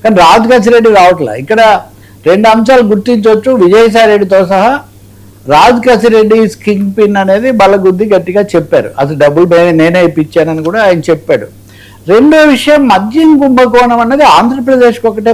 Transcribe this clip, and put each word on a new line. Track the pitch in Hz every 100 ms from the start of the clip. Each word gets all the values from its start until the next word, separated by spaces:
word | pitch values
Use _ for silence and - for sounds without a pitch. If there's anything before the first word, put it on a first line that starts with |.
కానీ | 220 196
రాజ్ | - 220 226
కసిరెడ్డి | 254 208 240 226 202
రావట్లే. | 180 170 131 110
ఇక్కడ | 139 220 220 202 - - - - -
రెండు | 196 220
అంశాలు | 226 220 262
గుర్తించవచ్చు. | 214 208 226 240 214 214 254 254
విజయసాయి | 180 208 226 220 226
రెడ్డితో | 208 190 190 180
సహా | 190 220 285 - - - - - - 131
రాజ్ | 151 214 240 254
కసిరెడ్డి | 220 233 220 214 226
is | 220 - -
king | 202 202 196
pin | 208 196
అనేది | 190 196 254
బల్లగుద్ది | 233 196 202 190 185 214 190
గట్టిగా | 175 190
చెప్పారు. | 202 170 151 151 101 -
అసలు | 143 151
డబ్బులు | 147 147 175
మే-, | 170 175
నేనే | 160 160 180 170
ఇప్పించానని | 160 151 170 156 160
కూడా | 156 214 202
ఆయన | 175 151
చెప్పాడు. | 156 - 131 87 - - - - - -
రెండో | 208 285 311
విషయం, | 302 247 - 294 262
మద్యం | 190 208 285 320 294
కుంభకోణం | 277 254 247 240 240 240
అన్నది | 233 277
ఆంధ్రప్రదేశ్కి | 277 170 240 269 254 254 240 233 226
ఒకటే | 208 214